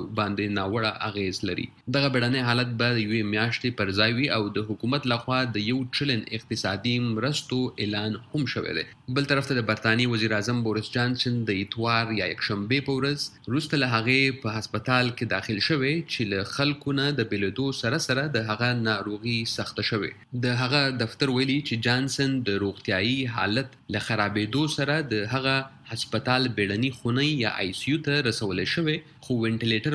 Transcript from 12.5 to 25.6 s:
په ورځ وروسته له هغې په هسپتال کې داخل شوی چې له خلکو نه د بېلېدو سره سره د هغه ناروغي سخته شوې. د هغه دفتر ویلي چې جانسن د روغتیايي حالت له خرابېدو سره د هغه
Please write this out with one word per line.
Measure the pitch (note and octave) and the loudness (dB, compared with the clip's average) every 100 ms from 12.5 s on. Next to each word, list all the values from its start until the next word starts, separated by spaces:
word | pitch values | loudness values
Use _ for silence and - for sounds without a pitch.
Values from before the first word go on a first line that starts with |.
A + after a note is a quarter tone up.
| G2+ G2+ C#3 C#3 | -2 0 0 0
په | C3+ | 0
ورځ | C#3 D3 - - - | 0 -2 -6 -8 -4
وروسته | C#3 D#3 D3 | -2 0 0
له | B2+ A2+ | 2 2
هغې | A2+ C3 C3+ B2+ G#2+ | 4 4 4 0 -4
په | A2 | -4
هسپتال | - G#2+ - B2+ B2 | -4 -4 2 2 2
کې | A#2 A2+ | 0 -2
داخل | G2 - G2+ - | -2 -2 -2 0
شوی | C#3+ C3 E3+ E3 | 2 2 0 -4
چې | - G#2 | -2 0
له | G2 F#2+ - | 0 -2 -2
خلکو | C#3+ C#3+ C#3+ C#3 | 0 0 -2 0
نه | C3+ | 0
د | A#2+ A2 | 0 0
بېلېدو | G#2 G2 G2 C3+ C3 | 0 0 0 -2 -2
سره | A#2 D#3 - | -2 -2 0
سره | C3 D3+ A#2 | 0 0 -2
د | A2 | -2
هغه | G#2+ A#2+ A#2+ A2+ | 0 0 2 0
ناروغي | G#2 G#2 G#2 A#2 A#2 A2+ | 0 -2 -4 -2 -2 -2
سخته | - G2+ - - | -4 -4 -4 -2
شوې. | A2 F2 - - B2 B2 | 0 -2 -6 -10 -2 0
د | B2 | 0
هغه | B2+ D3 C3+ B2+ | 2 2 2 0
دفتر | A2+ - C3+ B2+ | -4 0 0 2
ویلي | C3+ C#3+ | 2 0
چې | D3+ A#2+ A#2+ | 0 0 2
جانسن | B2 C3+ C3 C3+ C3+ G#2 | 2 0 0 0 2 0
د | G2 G2+ | 0 0
روغتیايي | - - F#2+ A2+ C3+ B2+ A2+ | -2 -2 2 2 0 -2 0
حالت | G2 A#2 C3 - - | 0 0 -2 -12 -6
له | G#2 - | -4 -2
خرابېدو | G#2+ G2+ G#2 G#2+ C3+ D3+ | 0 2 2 0 0 0
سره | D3+ C#3 D#3 C#3+ | 0 0 0 0
د | G#2+ G#2 | -2 0
هغه | C3 C3 C3+ | -2 0 0